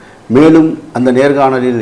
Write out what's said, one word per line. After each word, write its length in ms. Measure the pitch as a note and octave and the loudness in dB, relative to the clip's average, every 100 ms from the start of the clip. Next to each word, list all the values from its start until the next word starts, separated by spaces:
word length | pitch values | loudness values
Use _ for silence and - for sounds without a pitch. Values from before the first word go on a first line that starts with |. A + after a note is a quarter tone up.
| - - - | -20 -20 -2
மேலும், 420 | A#2+ D#3+ D#3+ D#3+ - - | 2 4 2 0 -4 -10
அந்த 200 | A#2+ B2+ | -4 -2
நேர்காணலில் 680 | B2 C#3+ C#3+ C3+ C3 B2 A#2+ | 0 0 0 -2 -2 -4 -6